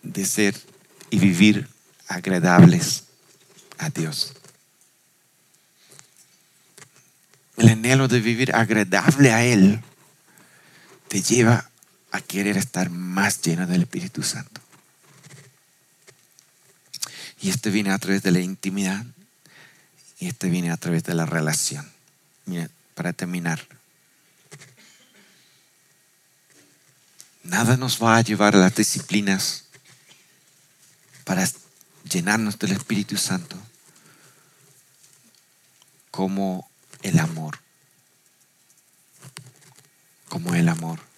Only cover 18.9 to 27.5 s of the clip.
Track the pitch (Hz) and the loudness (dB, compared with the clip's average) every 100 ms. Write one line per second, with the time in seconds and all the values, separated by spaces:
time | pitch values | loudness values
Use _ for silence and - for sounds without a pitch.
18.9 | 98 120 - 208 _ _ - - _ _ | -6 -10 -20 _ _ _ -20 -20 _ _
19.9 | _ - - 90 - 90 87 85 85 87 | _ -20 -12 -12 -6 -4 -2 -4 -6 -4
20.9 | 82 80 85 80 82 78 78 - 71 73 | -4 -2 -4 -2 -2 -2 -2 -4 -8 -14
21.9 | _ _ _ _ _ - 87 82 _ _ | _ _ _ _ _ -12 -10 -10 _ _
22.9 | - 87 85 90 90 85 80 - - _ | -10 -8 -8 -8 -6 -6 -8 -10 -20 _
23.9 | _ _ _ _ _ _ - - _ - | _ _ _ _ _ _ -20 -20 _ -20
24.9 | _ _ _ _ _ _ _ _ _ _ | _ _ _ _ _ _ _ _ _ _
25.9 | _ _ _ _ _ _ 294 _ _ _ | _ _ _ _ _ _ _ _ _ _
26.9 | _ _ _ - _ - | _ _ _ -20 _ -8